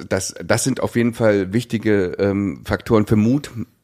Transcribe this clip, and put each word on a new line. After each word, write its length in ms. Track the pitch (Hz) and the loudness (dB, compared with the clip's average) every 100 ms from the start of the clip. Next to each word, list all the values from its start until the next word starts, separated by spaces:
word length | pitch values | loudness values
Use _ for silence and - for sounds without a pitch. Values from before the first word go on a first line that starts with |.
| - | -4
das, 260 | 95 - - | -4 -4 -8
das 200 | 90 110 | -2 0
sind 160 | 135 123 | 0 -2
auf 160 | 104 120 | -2 0
jeden 180 | 117 | -2
Fall 380 | 113 113 101 92 | 2 2 2 0
wichtige, 640 | 107 120 113 107 104 90 - | -2 -4 -4 0 0 0 0
ähm, 440 | 101 98 101 65 | 0 0 -2 -4
Faktoren 420 | - 104 - 110 107 | -4 -4 2 2 4
für 80 | 110 | 4
Mut, 340 | 107 139 - 113 - _ | 4 2 -2 -10 -14 _